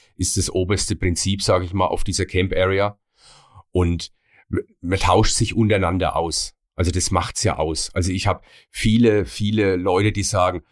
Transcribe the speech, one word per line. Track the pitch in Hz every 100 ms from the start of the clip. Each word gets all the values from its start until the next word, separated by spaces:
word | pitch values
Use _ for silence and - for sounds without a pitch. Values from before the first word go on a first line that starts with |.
| _ -
ist | 92 -
das | 90
oberste | 92 90 101 - 95
Prinzip, | 92 85 - 98
sag | - 95
ich | 90
mal, | 95 92
auf | -
dieser | - 92 95
Camp-Area. | 92 92 92 92 95 101 104 _ _ - - _ - -
Und | 92 87 87 - _ _ _ -
m-, | - - _
man | 87 92
tauscht | 85 92 110
sich | - 110 -
untereinander | 110 104 90 90 85 78
aus. | 85 82 - - _ -
Also | 87
das | 87 -
macht's | 92 - -
ja | 107 76
aus. | 78 78 - -
Also | 90
ich | 92 101
hab | 92 _ - _
viele, | - 107 110 117 104 -
viele | - 101 107 101 92
Leute, | 92 90 104
die | 104
sagen, | 95 101 90 90 -